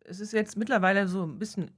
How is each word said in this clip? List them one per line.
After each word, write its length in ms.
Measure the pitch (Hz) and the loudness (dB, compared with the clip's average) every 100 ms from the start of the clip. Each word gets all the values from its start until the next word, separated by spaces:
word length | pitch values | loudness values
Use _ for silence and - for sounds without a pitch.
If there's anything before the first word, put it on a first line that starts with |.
es 160 | - 185 | -18 -12
ist 120 | 214 | -4
jetzt 260 | 220 214 208 | -2 -2 -2
mittlerweile 500 | 220 240 185 196 190 | 0 4 4 4 2
so 140 | 185 | 0
ein 140 | 165 147 | -4 -6
bisschen 320 | 208 - 170 | -8 -6 -6